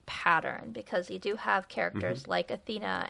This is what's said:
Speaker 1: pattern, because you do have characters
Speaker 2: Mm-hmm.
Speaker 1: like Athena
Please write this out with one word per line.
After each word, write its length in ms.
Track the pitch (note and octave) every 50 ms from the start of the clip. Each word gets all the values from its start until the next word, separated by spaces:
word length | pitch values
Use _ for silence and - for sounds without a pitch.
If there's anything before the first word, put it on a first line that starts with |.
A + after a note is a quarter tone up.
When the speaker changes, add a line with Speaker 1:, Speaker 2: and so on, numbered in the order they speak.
| _
Speaker 1:
pattern, 640 | - - - - F3 E3+ D#3+ - - - - - - A3+
because 360 | - - - - F3+ F3+ -
you 100 | F#3+ F#3
do 160 | - G3+ G#3
have 320 | A3 - G#3+ G3+ G3 F#3 -
characters 540 | - A#3 G3 F3 - G3+ F3+ F3+ - C3+ -
Speaker 2:
Mm-hmm. 80 | -
Speaker 1:
like 200 | F3+ F3+ F3 -
Athena 580 | - - - - A3 G3+ G#3 F#3+ F#3 F#3 F3